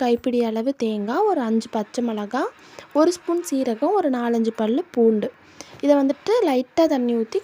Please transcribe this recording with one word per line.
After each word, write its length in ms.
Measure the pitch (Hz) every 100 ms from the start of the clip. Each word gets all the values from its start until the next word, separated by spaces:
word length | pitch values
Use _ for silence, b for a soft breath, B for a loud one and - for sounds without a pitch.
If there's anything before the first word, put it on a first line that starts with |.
கைப்பிடி 380 | 247 240 254 240 233
அளவு 220 | 220 240 277
தேங்காய், 420 | 226 214 202 285 427
ஒரு 120 | 339 226
அஞ்சு 220 | 226 -
பச்சை 280 | 226 208 - 240
மிளகாய், 440 | 214 208 247 415 B B B B 294
ஒரு 100 | 330 349
ஸ்பூன் 280 | - 339 339
சீரகம், 460 | 269 254 220 302 415
ஒரு 120 | 330 254
நாலஞ்சு 360 | 240 233 226 220
பல்லு 240 | 220 254 - -
பூண்டு. 340 | 226 214 202 - B B B B 285
இதை 80 | 285
வந்துட்டு 340 | 269 285 - 480 359
லைட்டாக 400 | 254 254 - 330
தண்ணி 200 | 277 240 233
ஊத்தி 160 | 220 381